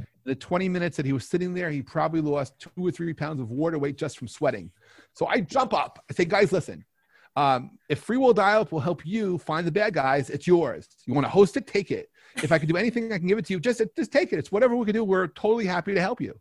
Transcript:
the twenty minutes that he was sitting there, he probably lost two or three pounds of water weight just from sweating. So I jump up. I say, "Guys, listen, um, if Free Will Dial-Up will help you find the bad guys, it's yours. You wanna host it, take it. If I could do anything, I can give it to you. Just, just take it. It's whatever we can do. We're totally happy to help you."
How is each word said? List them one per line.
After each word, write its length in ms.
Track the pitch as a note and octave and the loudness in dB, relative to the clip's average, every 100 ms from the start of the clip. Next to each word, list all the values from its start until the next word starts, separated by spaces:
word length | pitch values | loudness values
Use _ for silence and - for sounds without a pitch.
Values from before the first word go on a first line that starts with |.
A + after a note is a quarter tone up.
| - _ | -2 _
the 100 | B2+ | -8
twenty 340 | C3+ - F3 F#3+ | -8 -2 -2 0
minutes 300 | F3+ E3+ - | -2 -2 -2
that 80 | C3+ | -2
he 80 | |
was 120 | C3+ - | -2 -2
sitting 280 | F3 F3+ | -4 -4
there, 160 | F3+ F3 | -6 -6
he 100 | D3 | -6
probably 400 | B2 E3 D#3 E3 | -6 -2 -2 -2
lost 380 | D3+ C#3+ C3+ _ | -2 -2 -4 _
two 280 | - - F3+ | -16 -6 -4
or 40 | |
three 240 | - E3+ | -4 -6
pounds 260 | D#3 D3+ D3+ | -6 -6 -6
of 80 | A2+ | -8
water 300 | B2 E3 D#3+ | -4 -2 -2
weight 180 | C#3+ - | -4 -4
just 220 | - - | -8 -8
from 100 | A#2+ | -14
sweating. 420 | - D3 A2+ E2+ _ _ - _ | -2 -2 -2 -8 _ _ -20 _
So 120 | - - | -6 -2
I 140 | A#3 | -2
jump 320 | F3 B3+ B3+ | 0 -2 0
up. 320 | F3 - - - | -2 -4 -8 -10
I 20 | |
say, 140 | - F3 | -2 0
"Guys, 260 | G3+ G#3 | 2 2
listen, 320 | F#3 - E2 - _ _ _ _ | 2 -4 -12 -16 _ _ _ _
um, 440 | - C#3 B2+ C3 - - | 0 2 2 -2 -12 -6
if 120 | C#3+ | -4
Free 180 | - B3 | -2 2
Will 160 | B3+ | 4
Dial-Up 380 | G#3 G3 G#3+ G#3 | 6 4 4 2
will 80 | D#3+ | -2
help 260 | C3 F3 D#3 | -2 -4 -4
you 320 | A3 G3+ F3 | -2 -2 -2
find 280 | - D#3+ E3+ | -2 -2 0
the 60 | |
bad 220 | F3 G#3+ | 0 0
guys, 340 | D#3+ C3+ C#3 C3 | 2 2 2 0
it's 180 | C#3+ - | -2 4
yours. 420 | F3 C#3+ - - _ - | 4 4 -4 -14 _ -2
You 80 | |
wanna 140 | C3+ B2+ | 0 2
host 280 | F#3 G3+ C#4 | 6 4 4
it, 100 | - | -2
take 240 | G3+ G3 | -4 -2
it. 200 | G#2+ - _ - B3+ | -6 -8 _ -18 -6
If 100 | D3+ | 2
I 60 | D#3+ | 2
could 100 | D3+ | 2
do 80 | F3 | 2
anything, 340 | A#3 A#3 A3+ | 0 0 -4
I 60 | G3+ | -2
can 100 | F3 | 0
give 100 | G#3+ | 0
it 80 | - | 0
to 80 | |
you. 60 | F#3 | -2
Just, 200 | B3 A#3 A3 | 0 0 -2
just 180 | - C#4 | -2 0
take 220 | C#4 F4+ | 0 0
it. 40 | F3 | -2
It's 140 | - | -2
whatever 240 | G3 B3 A#3+ | 2 2 2
we 80 | |
can 100 | G#3+ | 0
do. 100 | G#3+ | 0
We're 240 | G#3 F#3 F#3 | 2 0 0
totally 360 | - G#3+ A#3 | -2 0 0
happy 300 | G3 F3+ E3 | 0 -2 0
to 60 | G3 | 0
help 200 | F#3 A#3+ | 0 -2
you." 180 | B2+ - | -8 -10